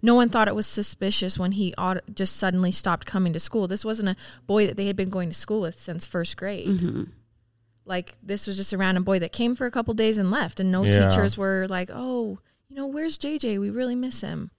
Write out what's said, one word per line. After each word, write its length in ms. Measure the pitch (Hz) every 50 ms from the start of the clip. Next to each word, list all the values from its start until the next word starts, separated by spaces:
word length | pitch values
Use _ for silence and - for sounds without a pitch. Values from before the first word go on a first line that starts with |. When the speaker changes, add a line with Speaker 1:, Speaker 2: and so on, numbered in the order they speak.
Speaker 1:
No 140 | - 233 240
one 120 | 247 240 233
thought 200 | - 233 220 208
it 60 | 208
was 120 | 214 208
suspicious 720 | - - 214 208 - - - 196 196 208 - 185 185 190 -
when 140 | 180 185 196
he 200 | 202 196 180 -
aut-, 240 | - 185 185 185 185 - - 208
just 220 | - 190 185 -
suddenly 360 | - 196 190 180 185 185 180
stopped 340 | 185 - - 175 170 - -
coming 260 | - - 190 190 175
to 80 | 160 165
school. 280 | - - - 226 196 175
This 160 | 190 208 -
wasn't 240 | 220 220 220 208 190
a 60 | 185 - - - - - _
boy 220 | - 202 214 208
that 80 | 180 -
they 120 | 202 196
had 100 | 202 196
been 120 | 196 190 185
going 200 | 196 185 180 165
to 60 | -
school 260 | - - - 214 220
with 180 | 190 165 170 -
since 260 | - - 165 170 -
first 300 | - - 180 170 - -
grade. 320 | - 185 196 202 180 -
Speaker 2:
Mm-hmm. 360 | 185 196 175 175 170 - - - - - - _ _ _ _ _ _ _ _ _ _ _ _ _
Speaker 1:
Like, 320 | - 185 180 180 - - _
this 260 | - 190 202 208 -
was 100 | 208 190
just 160 | 196 196 - 208
a 40 |
random 260 | 185 190 185 190 180 185
boy 140 | 196 196 185
that 120 | 165 160
came 240 | - - 233 240 254
for 100 | - 262
a 60 | 240
couple 220 | - 254 233 240 226
days 240 | 220 220 220 220
and 120 | 214 196 180
left, 300 | 214 294 208 170 - -
and 120 | 190 185
no 120 | 185 185 202
Speaker 3:
Yeah. 260 | 202 101 101 98 98
Speaker 1:
teachers 280 | 95 92 - - -
were 300 | 208 196 190 190 190 190 190
like, 200 | 185 180 185 - -
"Oh, 460 | - 247 254 254 247 226 208 190 196 _ _ _ _ _
you 80 | - 277
know, 120 | 277 277
where's 300 | 277 277 302 311 320 311
J 200 | - - 285 311
J? 200 | 294 - 226 208 196
We 100 | 202 202
really 260 | 208 240 254 247 247
miss 260 | 247 254 254 247 -
him." 300 | - - 170 156 - 180 _